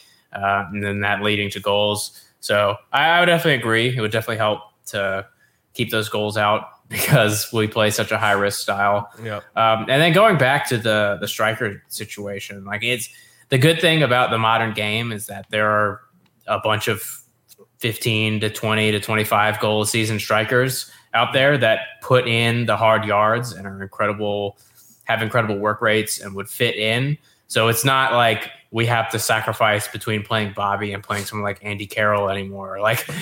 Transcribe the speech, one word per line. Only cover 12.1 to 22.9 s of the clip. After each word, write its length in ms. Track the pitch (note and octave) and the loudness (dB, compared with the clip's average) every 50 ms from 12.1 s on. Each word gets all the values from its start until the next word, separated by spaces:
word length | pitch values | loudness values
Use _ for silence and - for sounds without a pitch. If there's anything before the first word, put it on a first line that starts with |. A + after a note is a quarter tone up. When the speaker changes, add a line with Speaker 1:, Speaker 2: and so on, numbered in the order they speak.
| - - G2+ G2+ G2+ G2 - - G#2 G2+ F#2+ | -12 -12 -10 -10 -10 -10 -12 -14 -16 -16 -12
Speaker 1:
like, 180 | G2 G2+ G#2 A2+ | -6 -2 0 2
it's, 260 | A#2+ B2 A#2+ A#2 - - - - - _ _ _ - | 2 0 0 -2 -8 -14 -18 -20 -20 _ _ _ 0
the 80 | - C3 | 2 6
good 240 | B2+ D#3+ E3+ E3 | 6 6 6 6
thing 200 | E3+ E3+ D#3+ D#3+ | 4 4 4 4
about 280 | D3 B2 B2 C3 B2+ - | 4 4 4 2 2 2
the 80 | A#2 A2+ | 2 2
modern 360 | A2+ A2+ A2+ A2+ A2+ A2 G#2 | 2 2 2 2 2 0 -2
game 380 | G#2 G#2 G#2 G#2+ A2 A#2 A#2+ | -4 -4 -2 -2 -2 -4 -4
is 160 | A2 G#2 G2 - | -6 -8 -10 -10
that 180 | G2+ G2 G2+ - | -12 -14 -12 -6
there 200 | - G#2+ G#2+ G#2+ | -2 0 0 2
are 320 | G#2+ G#2 G#2 G#2 G2+ - - _ _ _ _ _ _ _ - - | 2 2 2 0 -2 -6 -12 _ _ _ _ _ _ _ -6 -4
a 120 | G#2+ G2 | -4 -2
bunch 280 | - A2 G#2+ G#2+ - - | 0 0 0 0 0 -2
of 160 | A2 G#2 - - - - - _ _ _ _ _ - _ - _ _ - | -4 -4 -4 -12 -14 -16 -18 _ _ _ _ _ -20 _ -20 _ _ -8
fifteen 600 | - A#2 G#2 - - B2 A2+ G#2+ A2 A2 G#2+ G#2+ | -6 -6 -6 -4 -2 -2 0 0 0 0 -2 -2
to 100 | G#2+ G#2+ | -2 -4
twenty 420 | G#2 - - G#2+ G#2+ A2 G#2+ G#2+ | -6 -4 -2 0 0 2 2 2
to 80 | G#2+ G#2 | 0 0
twenty-five 580 | G2+ - A2 G#2+ G#2+ - A2+ G#2 G#2 G#2+ G#2+ G#2 | -2 -2 0 0 0 2 2 2 2 2 0 0
goal 220 | - G#2+ G#2+ G#2+ | 0 0 0 0
a 40 | G#2+ | 0
season 340 | G#2 - A#2 A2 G#2+ A2+ G#2 | 0 0 0 0 0 -2 -4
strikers 680 | - - A2 G#2+ A2 G#2+ C3 B2 B2+ C3 B2+ - - - - - _ _ - | -2 0 0 0 2 2 2 2 2 0 -2 -6 -10 -12 -16 -20 _ _ 0
out 200 | A#2 A#2+ B2 - | 0 0 2 2
there 240 | C3+ C3 C#3 D3 C3+ | 2 4 4 4 4
that 220 | B2 A2 A2 - - - - - | 4 2 2 2 -2 -10 -16 -12
put 260 | - - C3 B2+ - - | -2 2 2 2 4 2
in 360 | A#2 A2+ A#2 A#2 A#2 A#2+ A#2+ | 0 0 2 2 0 0 0
the 120 | A2 G#2+ G2+ | 0 0 2
hard 260 | A2+ A2 | 4 4